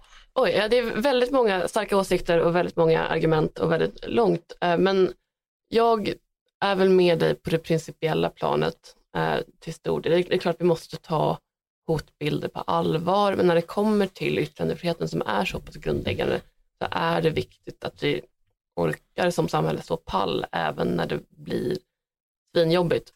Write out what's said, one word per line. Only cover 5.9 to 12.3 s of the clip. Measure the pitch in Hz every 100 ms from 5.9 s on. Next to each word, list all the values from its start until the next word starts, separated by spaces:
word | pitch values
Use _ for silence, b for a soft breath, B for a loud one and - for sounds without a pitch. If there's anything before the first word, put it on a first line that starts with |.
| 226 202 - _ _ _ - 196
är | 190
väl | 190
med | 185 175 160
dig | 160 156
på | -
det | 160
principiella | - 160 160 - 160 160 165
planet, | - 151 147 160 - - - _ -
eh, | - - - _
till | -
stor | - 165 160
del. | -
Det | 175
är, |
det | 175 185
är |
klart | 180 165
vi | 175
måste | 160 - 160
ta | - 156 151 160 _ _ _ _ -
hotbilder | 156 - - 147